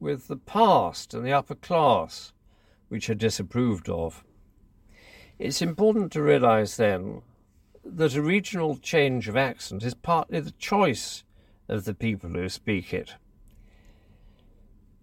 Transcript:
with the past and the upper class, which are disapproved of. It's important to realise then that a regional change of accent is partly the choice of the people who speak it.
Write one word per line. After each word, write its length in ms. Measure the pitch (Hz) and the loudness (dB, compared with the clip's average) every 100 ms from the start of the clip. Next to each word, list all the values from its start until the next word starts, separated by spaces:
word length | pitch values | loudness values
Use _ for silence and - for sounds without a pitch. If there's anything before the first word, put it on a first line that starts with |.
with 260 | 151 143 - | -6 -6 -8
the 100 | 135 | -14
past 800 | - 208 220 151 90 - - | -4 4 6 6 4 -4 -12
and 100 | 117 | -8
the 80 | 120 | 0
upper 220 | 139 - | 0 0
class, 800 | 139 - 170 147 104 80 - - _ _ _ _ _ - | -10 -2 2 4 4 0 -10 -20 _ _ _ _ _ -12
which 200 | 113 - | -8 -4
are 60 | |
disapproved 760 | 107 113 - 95 123 123 98 - | 0 0 -2 -4 -2 0 -2 -4
of. 360 | 82 82 - _ _ _ _ _ _ _ - - - - - | -6 -6 -8 _ _ _ _ _ _ _ -20 -20 -20 -20 -10
It's 240 | - 139 | -6 -2
important 480 | 170 160 214 220 180 | -2 2 4 4 0
to 100 | 156 | 0
realise 540 | 147 143 123 110 104 - | 4 6 6 4 2 2
then 460 | 110 92 95 107 - _ _ _ _ _ | 2 2 -4 -10 -16 _ _ _ _ _
that 320 | - 170 156 135 | -12 0 0 2
a 60 | |
regional 540 | 151 196 196 190 160 131 | 0 0 0 -4 -2 -4
change 520 | - 165 139 127 107 | -2 2 2 0 -2
of 80 | 110 | 0
accent 480 | 135 - - 98 | -2 -4 -12 -8
is 100 | 117 | -6
partly 460 | 120 - 165 - 170 | -6 -2 -2 -2 -6
the 100 | 151 | -8
choice 680 | - - 196 185 117 - - - _ _ _ - | -10 -2 2 2 0 -6 -14 -18 _ _ _ -6
of 160 | 104 | -6
the 100 | 95 | -4
people 360 | 101 113 101 87 | -4 -4 -4 -6
who 180 | 87 92 | -6 -6
speak 440 | - - 101 87 | -8 -4 -4 -4
it. 220 | 90 - - _ _ - - - _ _ _ _ - - _ _ _ _ - _ _ | -8 -8 -16 _ _ -20 -20 -20 _ _ _ _ -20 -20 _ _ _ _ -20 _ _